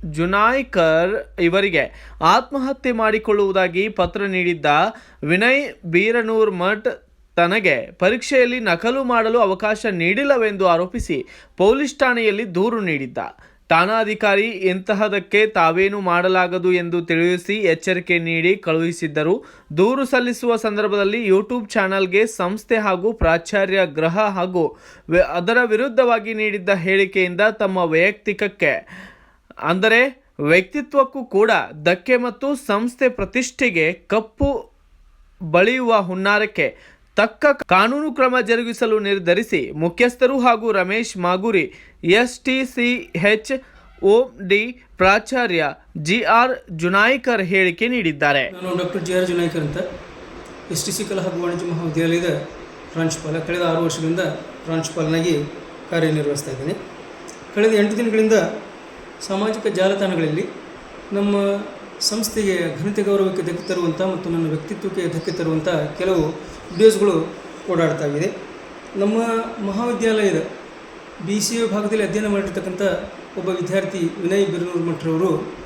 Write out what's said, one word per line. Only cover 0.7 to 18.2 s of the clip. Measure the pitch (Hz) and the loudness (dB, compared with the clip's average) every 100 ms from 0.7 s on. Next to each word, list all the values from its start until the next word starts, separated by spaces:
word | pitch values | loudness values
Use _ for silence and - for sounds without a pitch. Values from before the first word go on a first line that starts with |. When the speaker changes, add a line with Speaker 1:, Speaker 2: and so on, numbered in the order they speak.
| 190 165 160 175 214 - - | 2 4 4 2 -2 -8 -2
Speaker 1:
ಇವರಿಗೆ | 170 185 202 160 131 - - - | 0 2 2 0 -2 -6 -20 -2
ಆತ್ಮಹತ್ಯೆ | 160 214 247 277 262 277 262 | 4 4 2 -4 -4 -4 -2
ಮಾಡಿಕೊಳ್ಳುವುದಾಗಿ | 233 220 214 220 208 196 190 180 175 208 | 0 0 0 0 2 2 2 0 0 -2
ಪತ್ರ | 202 175 196 202 | 0 -2 -2 -2
ನೀಡಿದ್ದ | 185 175 170 147 147 190 233 - - | 0 0 0 2 2 2 -2 -20 -10
ವಿನಯ್ | 151 180 233 269 277 - 175 | -2 2 4 2 0 -10 -2
ಬೀರನೂರ್ | 170 208 233 220 226 220 | 0 2 0 0 2 2
ಮಠ್ | 185 180 208 240 - _ _ _ - | 2 -2 0 -2 -6 _ _ _ 0
ತನಗೆ | 170 208 185 135 - | 2 4 2 0 -2
ಪರೀಕ್ಷೆಯಲ್ಲಿ | - 180 240 - 277 247 247 | 0 0 0 0 4 4 2
ನಕಲು | 220 170 220 262 | 0 0 0 0
ಮಾಡಲು | 254 240 220 233 | 0 2 2 4
ಅವಕಾಶ | 208 190 214 214 226 | 2 2 -2 -2 -2
ನೀಡಿಲ್ಲವೆಂದು | 185 165 202 277 269 220 202 185 | -2 0 0 2 2 2 2 2
ಆರೋಪಿಸಿ | 165 180 233 - 147 - - - _ | 2 0 -4 -4 -4 -6 -14 -20 _
ಪೊಲೀಸ್ | 185 262 285 - | 4 4 0 0
ಠಾಣೆಯಲ್ಲಿ | 262 240 220 202 226 | 0 2 2 0 -4
ದೂರು | 175 208 240 | 0 0 0
ನೀಡಿದ್ದ. | 190 151 131 123 92 - - _ _ | -2 -4 -4 -8 -10 -12 -20 _ _
ಠಾಣಾಧಿಕಾರಿ | 165 185 220 214 208 214 196 220 | 2 4 2 0 0 2 2 0
ಇಂತಹದಕ್ಕೆ | 202 190 180 185 202 214 196 180 202 214 | 0 -2 -2 -2 -2 0 -2 0 2 2
ತಾವೇನು | 208 165 165 196 202 | 4 2 4 0 0
ಮಾಡಲಾಗದು | 185 175 180 185 180 180 175 | 0 2 2 2 0 0 0
ಎಂದು | 180 175 175 | 0 0 -4
ತಿಳಿಸಿ | 170 165 170 180 180 | -2 0 2 0 -2
ಎಚ್ಚರಿಕೆ | 208 196 165 - 185 175 | -2 0 0 0 -4 0
ನೀಡಿ | 175 | -2